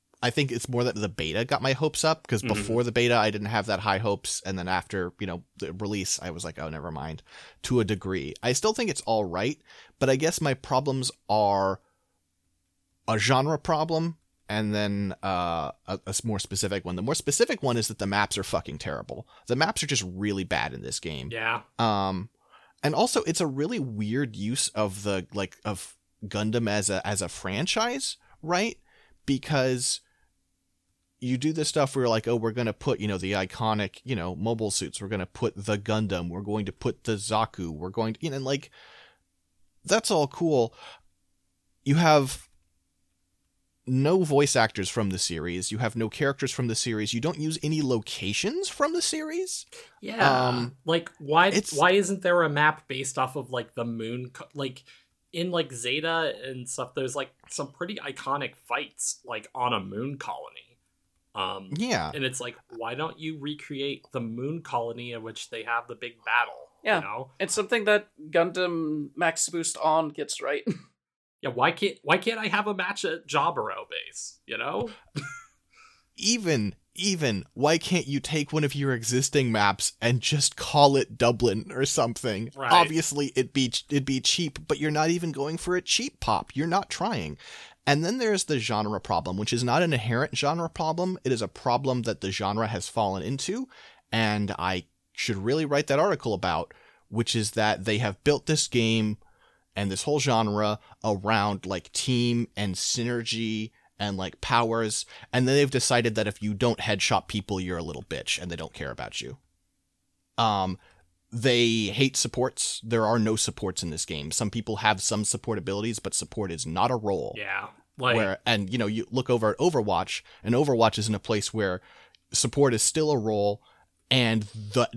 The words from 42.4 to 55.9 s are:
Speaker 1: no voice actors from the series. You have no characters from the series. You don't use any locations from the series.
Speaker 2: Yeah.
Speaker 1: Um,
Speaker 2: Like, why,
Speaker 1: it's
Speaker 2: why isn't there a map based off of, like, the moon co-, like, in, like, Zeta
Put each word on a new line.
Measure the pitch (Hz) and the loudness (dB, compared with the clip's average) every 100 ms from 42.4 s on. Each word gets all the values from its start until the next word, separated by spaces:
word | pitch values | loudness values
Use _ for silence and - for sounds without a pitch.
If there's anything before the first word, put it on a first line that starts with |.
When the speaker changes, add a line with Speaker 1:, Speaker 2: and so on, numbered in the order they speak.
| - _ _ _ _ _ _ _ _ _ _ _ _ _ - | -14 _ _ _ _ _ _ _ _ _ _ _ _ _ 0
Speaker 1:
no | 131 143 185 | 2 4 4
voice | 165 143 139 127 | 6 4 6 4
actors | 110 - 92 | 4 2 -2
from | - 101 | 0 0
the | 92 | 0
series. | - 80 85 90 - | -2 -2 -4 -4 -4
You | 107 | -4
have | 113 117 | -2 -2
no | 110 | -4
characters | - 139 135 135 | 0 -2 0 -4
from | - 117 | -2 -2
the | 110 | -2
series. | 123 110 104 | -2 -2 -2
You | 117 | -2
don't | 147 165 | -2 -2
use | 156 156 | -4 -2
any | 151 156 | -2 0
locations | 135 120 - - 95 104 202 330 392 | 2 0 -2 -6 -4 -2 -2 -2 -4
from | - 294 | -2 0
the | 339 | 0
series. | - 320 311 339 370 - - - - _ | -2 -2 -4 -4 -6 -8 -12 -20 -20 _
Speaker 2:
Yeah. | 208 226 165 131 127 | -6 2 4 4 2
Speaker 1:
Um, | 123 123 - 160 | 0 -4 -4 0
Speaker 2:
Like, | 170 170 - | 0 0 -8
why, | 143 156 185 | 2 6 6
Speaker 1:
it's | 202 - | 4 0
Speaker 2:
why | 143 175 | 4 6
isn't | 196 185 196 | 6 2 0
there | 180 175 | 2 4
a | 156 | 4
map | 147 151 151 - | 4 4 4 -4
based | 131 135 - | -6 -4 -2
off | 127 143 | -2 -2
of, | 120 | -6
like, | 123 117 | -6 -6
the | - 117 | -4 -4
moon | 113 110 123 127 | -4 -6 -6 -8
co-, | - - | -14 -12
like, | 143 135 131 - - _ _ _ | -8 -8 -8 -20 -20 _ _ _
in, | 170 180 | -6 -2
like, | 175 143 | 0 -2
Zeta | 123 120 | -4 -2